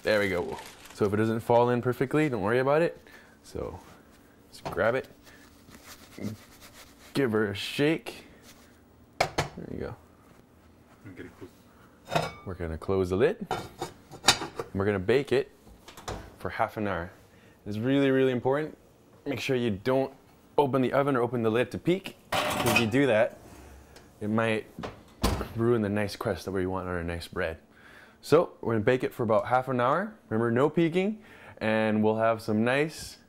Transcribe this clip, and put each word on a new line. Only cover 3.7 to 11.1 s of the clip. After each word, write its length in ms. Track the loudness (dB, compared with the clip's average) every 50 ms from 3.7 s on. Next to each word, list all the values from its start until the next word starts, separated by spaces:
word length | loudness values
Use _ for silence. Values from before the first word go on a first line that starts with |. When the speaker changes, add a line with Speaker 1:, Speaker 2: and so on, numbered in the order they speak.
| -10 -14 -18 -20 -20 -20 -20 -20 -20 -20 -20 -20 -20 -20 -20 -20
Speaker 1:
just 140 | -20 -14 -12
grab 300 | -8 -4 0 0 0 0
it, 120 | -2 -6 -8 -18 -20 -20 -20 -20 -20 -20 -20 -20 -20 -20 -20 -20 -20 -20 -20 -20 -20 -20 -20 -16 -10 -10 -10 -10 -12 -18 -20 -20 -20 -20 -20 -20 -20 -20 -20 -20 -20 -20 -6 -2
give 180 | 0 0 2
her 200 | 2 2 0 0
a 40 | -2
shake. 720 | -6 -8 -8 -2 0 2 2 0 -2 -4 -12 -16 -16 -20 -20 -20 -20 -20 -20 -20 -20 -20 -20 -20 -20 -20 -20 -20 -20 -20 _ -4 -4
There 100 | -4 -4 -2 -6 -6 -6 -8 -14 -12 -10
you 80 | -10 -8
go. 160 | -8 -10 -10 -14 -20 -20 -20 -20 -20 -20 -20 -20 -20 _ -20 -20 -20 -20 -20 -20 -20 _ -20 -20 -20
Speaker 2:
I'm 100 | -20